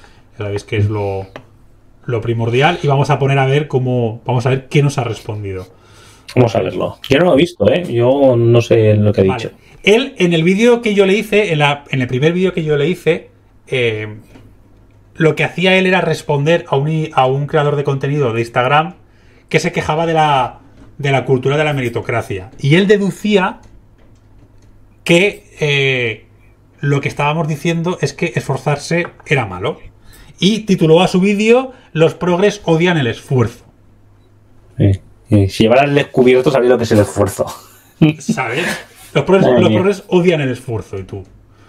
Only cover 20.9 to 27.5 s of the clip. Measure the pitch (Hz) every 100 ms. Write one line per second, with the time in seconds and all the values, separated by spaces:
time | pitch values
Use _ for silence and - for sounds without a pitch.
20.9 | - 143 135 - 131 135 143 151 139 123
21.9 | 113 - 117 - 98 92 - 139 160 196
22.9 | 208 196 160 208 202 185 - - - _
23.9 | _ _ - _ - - - - - -
24.9 | _ - 170 202 - - - 151 143 135
25.9 | 131 120 104 - _ _ _ _ - 143
26.9 | 143 139 - 147 156 156